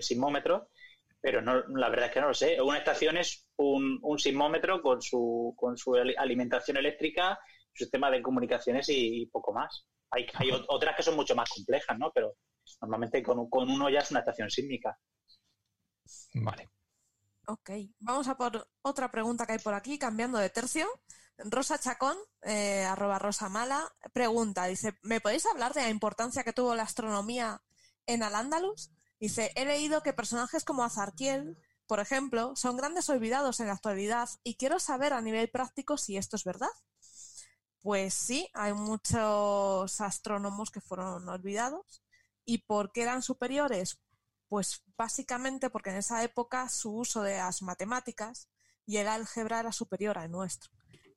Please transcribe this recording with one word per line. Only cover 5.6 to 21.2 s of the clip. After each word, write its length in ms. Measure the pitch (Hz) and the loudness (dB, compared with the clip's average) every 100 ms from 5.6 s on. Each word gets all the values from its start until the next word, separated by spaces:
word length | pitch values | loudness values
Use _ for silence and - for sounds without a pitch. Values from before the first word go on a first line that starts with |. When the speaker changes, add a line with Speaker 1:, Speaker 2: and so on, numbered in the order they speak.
| 123 120 | -2 -2
Speaker 1:
su 180 | - 123 | 2 4
ali-, 200 | 123 127 | 4 2
alimentación 580 | 135 123 123 123 - 139 | 2 2 2 0 0 0
eléctrica 600 | 143 - 156 160 185 196 - - _ | 0 0 -2 2 0 0 -8 -20 _
sistema 360 | - - 131 139 | -8 -4 2 4
de 120 | 127 | 4
comunicaciones 680 | 120 127 120 120 - 123 143 | 2 2 2 0 2 2 2
y, 340 | 139 113 117 | 2 2 0
y 20 | 117 | -2
poco 260 | - - | -4 -2
más. 320 | 107 156 - - _ _ | -2 -4 -6 -18 _ _
Hay, 140 | 123 123 - | -4 -4 0
hay 160 | 131 | 2
ot-, 140 | 127 - | 2 0
otras 280 | 139 151 151 | 2 2 2
que 80 | |
son 120 | 165 160 | 2 2
mucho 200 | 139 120 | 4 2
más 140 | 117 | 2
complejas, 480 | - 98 135 - 113 | -4 0 0 0 -2
¿no? 140 | 123 | 2
Pero 220 | - 110 - _ _ - - | 2 0 -4 _ _ -20 -14
normalmente 400 | 110 110 117 135 | -4 -2 0 0
con, 260 | 123 123 117 | 2 0 2
con 200 | 131 127 | 2 2
uno 200 | 135 139 | 2 4
ya 100 | 143 | 4
es 120 | 143 | 2
una 80 | 139 | 0
estación 300 | 120 - 107 | 0 -2 -2
sísmica. 480 | - 139 127 113 - _ _ _ _ _ _ _ _ _ _ - - - - | -2 -2 -4 -6 -8 _ _ _ _ _ _ _ _ _ _ -20 -20 -6 -2
Speaker 2:
Vale. 340 | 110 - - _ _ _ _ _ _ _ - | -2 -4 -14 _ _ _ _ _ _ _ -12
Speaker 3:
Ok, 240 | 220 - 202 202 _ | -12 -10 -10 -12 _
vamos 280 | 214 262 262 | -2 -2 0
a 100 | 262 | 0
por 300 | 247 220 - _ | -2 -2 -8 _
otra 300 | 277 285 254 | -4 -2 -2
pregunta 340 | 226 220 240 233 | 0 -2 -2 -2
que 80 | |
hay 60 | 220 | -2
por 140 | 220 | 0
aquí, 240 | 202 233 294 | -2 -4 -4
cambiando 400 | 254 220 247 240 | -2 0 0 2
de 120 | 190 | 0
tercio. 380 | 233 247 - 359 523 _ - | 0 -2 0 0 -4 _ -20